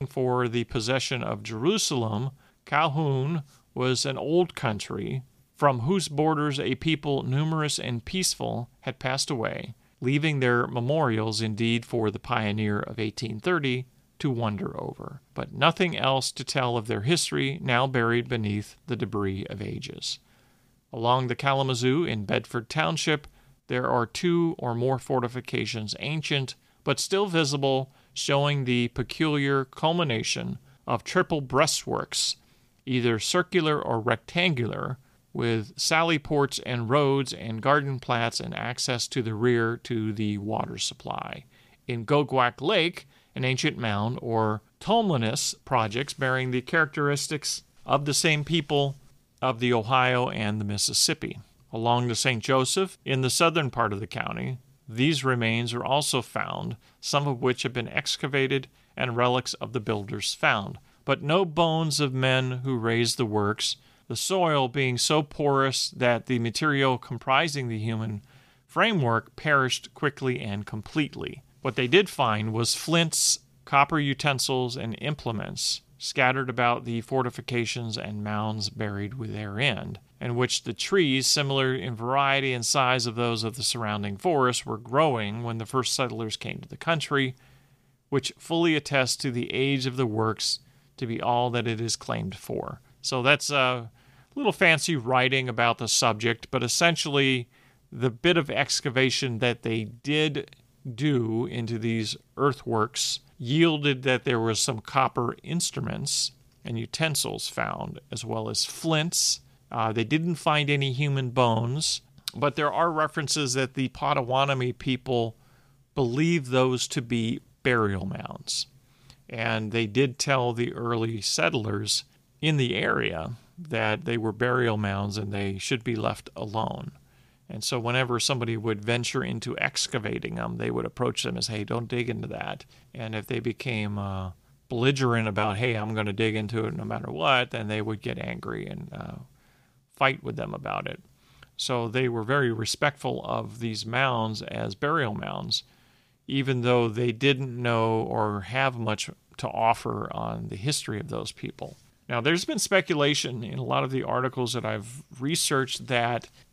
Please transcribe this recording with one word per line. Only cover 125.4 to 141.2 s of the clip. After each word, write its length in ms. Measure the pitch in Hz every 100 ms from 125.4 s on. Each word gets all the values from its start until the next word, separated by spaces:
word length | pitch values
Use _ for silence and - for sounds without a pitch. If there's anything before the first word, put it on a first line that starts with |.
| 98 95
should 260 | - 127
be 120 | 123 113
left 340 | 113 110 - -
alone. 560 | 113 110 113 - - - - _ _ _ -
And 140 | 110
so 160 | - 127
whenever 400 | 117 123 123 120
somebody 380 | - 135 117 110
would 260 | 113 104
venture 400 | 104 120 117 131
into 360 | 127 117 123 -
excavating 800 | - - - 127 104 60 55 58
them, 200 | 57 -
they 140 | 58
would 160 | 60 57
approach 360 | - 123 -
them 140 | 127 120
as, 120 | -
"Hey, 160 | 107
don't 240 | 104 117 113
dig 200 | 123 120
into 180 | 110 113
that." 360 | 110 - 98 - - -
And 200 | 123 113
if 120 | 110 -
they 140 | 120
became, 580 | 117 110 135 110 104 104
uh, 320 | 98 95 92 85 _ _ -
belligerent 580 | 120 127 139 131 117 110
about, 300 | 101 107 98
"Hey, 160 | 123
I'm 200 | 113 107
gonna 200 | 110 104
dig 200 | 98 110
into 300 | 107 104 113
it 100 | 110
no 100 | -
matter 280 | 107 113 123
what," 380 | 139 156 127 127
then 180 | 120 107
they 140 | 107
would 180 | 107 107
get 180 | 120 120
angry 480 | 117 58 - 53 50
and, 220 | 50 -
uh, 240 | 50 - 50 - _ _ _ _ _ _
fight 300 | - 135 -
with 120 | - -
them 180 | 52
about 320 | 50 50 50 50
it. 160 | - - _